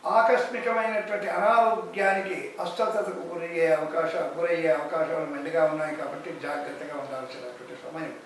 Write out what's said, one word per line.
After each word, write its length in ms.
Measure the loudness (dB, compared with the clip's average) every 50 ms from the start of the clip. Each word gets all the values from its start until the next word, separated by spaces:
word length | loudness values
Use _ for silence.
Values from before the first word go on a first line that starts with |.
| 0 4 6 6
ఆకస్మికమైనటువంటి 1080 | 8 8 6 4 4 0 -2 -4 -2 0 0 2 0 0 0 -2 -2 -2 -4 -4 -2 -2 0 2
అనారోగ్యానికి, 1000 | 4 6 6 8 6 6 4 0 -2 -6 -2 2 4 4 4 2 0 -2 -4 -6 -6 -8 -6 -6 -6
అస్వస్థతకు 600 | -6 0 0 0 0 2 0 -2 -2 -4 -6 -8 -8
గురయ్యే 340 | -6 -6 -6 -4 0 2 4 4 4 4
అవకాశ-, 500 | 2 -2 -2 0 0 0 0 -2 -2 -2 -2 -2
గురయ్యే 320 | 0 0 2 2 4 2 2
అవకాశాలు 520 | 2 0 -2 0 -2 0 0 0 -2 -2 -4 -6
మెండుగా 300 | -6 -6 -2 2 2 4 4
ఉన్నాయి. 240 | 2 0 -2 -4 -4 -4
కాబట్టి 280 | -6 -6 -6 -8 -10 -10 -10 -8 -6
జాగ్రత్తగా 500 | -6 -4 -4 -6 -6 -8 -10 -10 -8 -8 -8 -8
ఉండాల్సినటువంటి 720 | -8 -8 -8 -8 -10 -10 -10 -12 -12 -12 -14 -14 -14 -14 -14 -12
సమయం. 280 | -10 -8 -8 -8 -8 -8 -12 -16